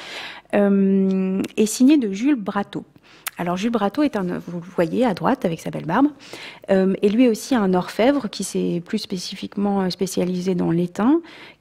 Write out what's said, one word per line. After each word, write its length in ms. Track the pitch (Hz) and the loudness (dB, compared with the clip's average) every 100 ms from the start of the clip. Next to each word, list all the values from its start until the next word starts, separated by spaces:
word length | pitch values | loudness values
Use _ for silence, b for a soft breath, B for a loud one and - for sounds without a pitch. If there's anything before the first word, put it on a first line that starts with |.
| B B B B B | B B B B B
euh, 840 | 208 202 196 196 196 190 190 190 190 - - | 2 4 4 4 4 2 0 0 -2 -2 0
est 80 | |
signée 320 | 214 - 254 302 | 0 4 6 6
de 160 | 220 | 2
Jules 220 | 196 262 | -2 0
Brateau. 500 | 277 196 202 202 156 - _ B B B - | 0 -2 -6 -6 -8 -12 _ B B B -6
Alors 180 | 175 214 | -4 -2
Jules 140 | 233 | -2
Brateau 320 | 233 202 285 | 0 0 0
est 120 | 294 | 0
un, 100 | 220 180 175 175 | 0 -4 -6 -8
vous 140 | 175 | -10
le 100 | 175 - | -6 -2
voyez 300 | 165 190 247 | 0 2 0
à 80 | |
droite 320 | 175 170 269 190 | 0 0 0 -2
avec 120 | 165 | -4
sa 120 | 160 | -8
belle 160 | 151 151 | -8 -2
barbe, 220 | 196 294 294 B B B B - | 2 2 0 B B B B 0
euh, 220 | 196 190 190 | 2 2 2
est 80 | 202 | 2
lui 200 | 214 254 | 4 4
aussi 260 | 214 - | 2 0
un 180 | 254 190 | 0 2
orfèvre 560 | 180 175 - 233 285 208 | 2 0 0 2 2 -2
qui 160 | - | -8
s'est 380 | 190 190 180 175 | -6 -4 -2 -4
plus 140 | 170 214 | -4 -6
spécifiquement, 800 | - 185 - 190 196 - 202 196 | -6 -8 -8 -10 -10 -4 -2 0
euh, 80 | 185 | -2
spécialisé 640 | - 185 - 180 180 185 | -2 -4 -2 -2 -2 -2
dans 160 | 180 175 | 0 0
l'étain, 520 | 170 175 185 226 330 330 B B B | 0 0 0 2 2 0 B B B